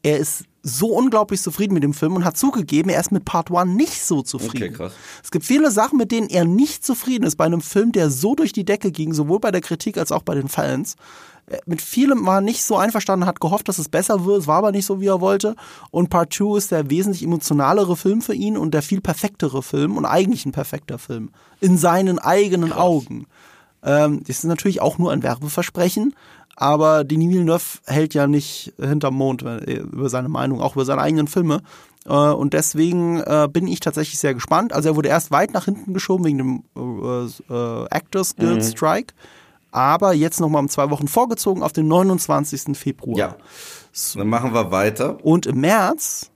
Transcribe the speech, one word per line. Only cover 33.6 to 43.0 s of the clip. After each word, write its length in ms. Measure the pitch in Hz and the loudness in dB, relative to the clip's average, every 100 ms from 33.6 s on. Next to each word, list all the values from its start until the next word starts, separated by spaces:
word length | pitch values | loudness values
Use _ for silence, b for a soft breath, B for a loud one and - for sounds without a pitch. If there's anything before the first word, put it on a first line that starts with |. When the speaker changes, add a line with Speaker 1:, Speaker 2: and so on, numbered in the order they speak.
| 180 | -2
Speaker 1:
ich 140 | 175 | -2
tatsächlich 380 | 165 147 156 - | -2 -4 -4 -2
sehr 120 | 147 | -2
gespannt. 380 | 123 - 160 226 | -2 0 0 2
Also 160 | 143 156 | 0 2
er 60 | 151 | 2
wurde 120 | - | 2
erst 240 | 160 - | 0 2
weit 200 | 143 208 | 0 0
nach 120 | - - | -2 -4
hinten 260 | 202 - | -6 -4
geschoben 320 | 190 - 185 | -6 -2 0
wegen 140 | 165 139 | 2 0
dem, 240 | 131 127 - - | -2 -4 -8 -12
äh, 760 | 123 107 120 123 120 - - | -8 -6 -4 -4 -6 -12 -8
äh, 340 | 120 120 113 117 | -6 -4 -6 -4
Actors 460 | - - 190 185 - | -6 -4 -4 -4 -2
Guild 220 | 113 113 | 0 0
Speaker 2:
Mhm. 40 | |
Speaker 1:
Strike, 520 | 113 113 156 185 - _ B B B B _ | -2 -2 0 0 -4 _ B B B B _
aber 400 | 113 135 165 196 | 0 2 4 4
jetzt 260 | 160 160 - | 4 2 0
nochmal 220 | 160 151 | 0 2
um 60 | 139 | 0
zwei 200 | - 151 | 0 0
Wochen 180 | 147 143 | 0 0
vorgezogen 560 | 233 240 226 202 190 | 0 0 0 -2 0
auf 80 | 151 | -2
den 160 | - 156 | 0 2
neunundzwanzigsten 880 | 170 190 180 - 147 147 139 - 139 | 4 4 2 0 0 0 -6 -6 -6
Februar. 420 | 143 131 | -6 -6